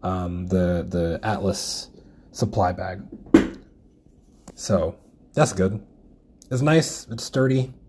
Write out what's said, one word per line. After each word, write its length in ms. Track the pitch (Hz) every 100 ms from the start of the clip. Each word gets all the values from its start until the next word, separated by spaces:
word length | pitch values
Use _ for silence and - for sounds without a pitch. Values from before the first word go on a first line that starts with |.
Um, 440 | 92 92 90 87 90
the, 360 | 92 90 87 90
the 320 | 90 85 82
Atlas 640 | 110 104 98 - - - - - - - -
supply 400 | - - - 90
bag. 280 | 90 92 92 - - - - - - - - - _ _ _ _ _ - -
So 420 | - 98 82 - - _ -
that's 220 | - 147
good. 280 | - 98 107 - - - - _ _ -
It's 100 | 131
nice. 460 | 143 160 156 - -
It's 160 | 113
sturdy. 480 | - 139 131 131 127 -